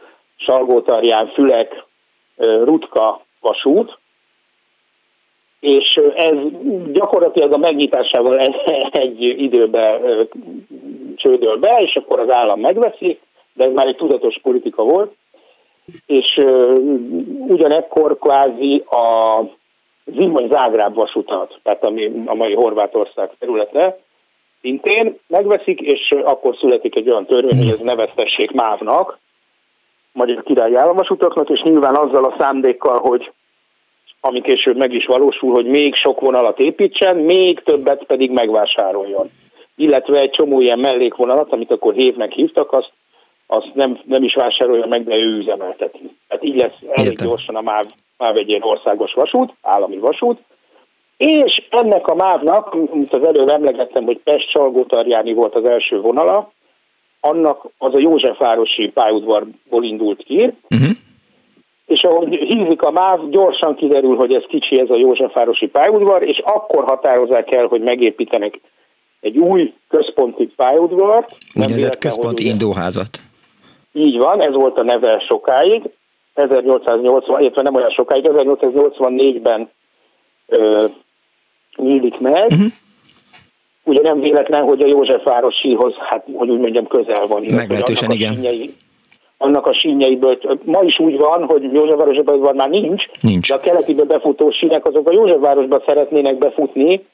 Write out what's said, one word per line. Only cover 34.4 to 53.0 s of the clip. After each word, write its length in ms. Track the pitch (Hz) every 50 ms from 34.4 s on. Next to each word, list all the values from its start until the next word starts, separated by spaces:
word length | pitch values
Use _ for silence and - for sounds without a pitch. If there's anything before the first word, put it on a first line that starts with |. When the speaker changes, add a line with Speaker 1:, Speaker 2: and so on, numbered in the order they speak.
Speaker 1:
később 360 | - - 131 - - 139 120 123
meg 160 | 135 127 123
is 120 | 117 -
valósul, 480 | - 127 127 143 139 - - - 127 123
hogy 120 | 120 117
még 300 | 120 135 147 147 143 -
sok 240 | - - 147 135 -
vonalat 400 | 139 135 127 123 123 113 101 -
építsen, 560 | 131 151 160 - 208 190 - - 202 190 180 175
még 420 | 151 160 175 185 185 180 170 - -
többet 400 | - 151 143 131 143 139 139 135
pedig 280 | - 143 127 135 127
megvásároljon. 1000 | 127 127 117 110 107 110 104 98 - - 107 95 92 101 98 101 98 98 95 90 _ _ _ _ _ _ - _ _
Illetve 440 | - 156 156 143 131 - - 143 143
egy 100 | 139 135
csomó 320 | - - 160 143 139 131
ilyen 180 | 127 120 120 117
mellékvonalat, 720 | 127 139 131 123 127 120 - - 123 120 127 147 151 147
amit 200 | - 117 117 -
akkor 220 | 123 107 - 117 104
hévnek 380 | 131 131 127 117 120 107 107
hívtak, 400 | - - 147 160 - - 147 -
azt, 200 | - 135 - - _ _ _ _ _ _ _ _ _ _ _ _
azt 240 | - 110 - - -
nem, 260 | 135 139 131 123 - -
nem 180 | - 135 131 131
is 100 | 120 -
vásárolja 520 | 139 127 123 - - 131 123 123 117 117
meg, 180 | 113 120 117 117
de 120 | 117 110
ő 220 | 110 110 110 110 107
üzemelteti. 800 | 98 110 104 95 95 90 - - - - - - - - - _ _ _
Tehát 160 | - - -
így 120 | 147 139
lesz 180 | 131 123 113 - - - - 139
elég 140 | 131 110 101
Speaker 2:
Értem. 180 | - - 110 113
Speaker 1:
gyorsan 280 | 120 113 - - 110
a 60 | 110
máv, 240 | 110 110 107 107 104 104 - _ _ _ _ _
máv 200 | 127 117 107 110
egy 120 | 104 104
ilyen 140 | 107 104 101
országos 500 | 113 107 - - 110 104 107 110 - -
vasút, 400 | - 139 156 - 247 254 240 - _
állami 360 | _ - 98 104 101 92 98 92
vasút, 420 | 104 131 156 - - 240 240 240 _ _ _ _ _ _ _ _ _ _ _ _ _ _ _ _
és 440 | - 294 311 302 277 226 - - - _
ennek 380 | - 240 233 220 208 175 - -
a 80 | 165
mávnak, 580 | 170 185 190 180 151 143 156 175 214 208 - -
amit 400 | 165 160 147 165 151